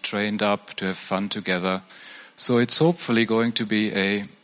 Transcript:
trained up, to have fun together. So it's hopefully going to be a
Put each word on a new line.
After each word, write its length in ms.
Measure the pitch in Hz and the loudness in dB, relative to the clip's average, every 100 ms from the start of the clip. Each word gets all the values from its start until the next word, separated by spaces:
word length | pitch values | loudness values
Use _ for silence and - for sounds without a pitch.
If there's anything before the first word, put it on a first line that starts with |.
trained 400 | - 104 104 104 | -6 -2 -2 0
up, 320 | 104 101 - - | 0 0 -4 -6
to 100 | 95 | -6
have 100 | 92 | -4
fun 320 | - 95 101 | -4 -2 -2
together. 540 | 107 92 90 92 95 - - - - - - | -4 -2 -2 0 -2 -6 -20 -20 -20 -10 -2
So 220 | - 120 | 2 2
it's 220 | 117 - | 4 4
hopefully 460 | 160 170 - 113 113 | 4 2 0 2 2
going 260 | 113 117 | 2 2
to 140 | 113 110 | -2 0
be 260 | 107 107 | 0 0
a 320 | 101 98 101 101 - | 0 0 0 -4 -14